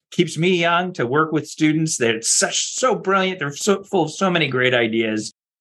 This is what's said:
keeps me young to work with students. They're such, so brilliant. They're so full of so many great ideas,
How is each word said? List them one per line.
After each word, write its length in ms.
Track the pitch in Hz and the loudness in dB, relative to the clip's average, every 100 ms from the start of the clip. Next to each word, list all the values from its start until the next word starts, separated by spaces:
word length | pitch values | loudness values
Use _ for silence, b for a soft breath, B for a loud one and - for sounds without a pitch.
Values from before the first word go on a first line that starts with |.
| _ | _
keeps 280 | - 165 151 | -2 -2 0
me 200 | 175 180 | 0 2
young 340 | 170 175 185 | 2 0 -2
to 120 | - 120 | -4 -2
work 260 | 143 160 | 0 0
with 140 | 156 151 | -2 -4
students. 520 | - 156 156 160 - | 0 2 2 0 0
They're 240 | 117 110 | 0 0
such, 520 | - - 185 - - | 0 0 0 -2 -4
so 200 | - 254 | -2 0
brilliant. 440 | 202 190 190 185 185 | 0 0 0 0 -2
They're 160 | 143 | -6
so 280 | 139 - 196 | -4 0 0
full 220 | - 196 | 0 -2
of 60 | 151 | -2
so 200 | - 190 | 0 0
many 180 | 175 147 | 2 0
great 240 | 127 127 | 2 2
ideas, 600 | 123 117 113 113 107 107 - _ _ | 2 2 0 0 -2 -6 -12 _ _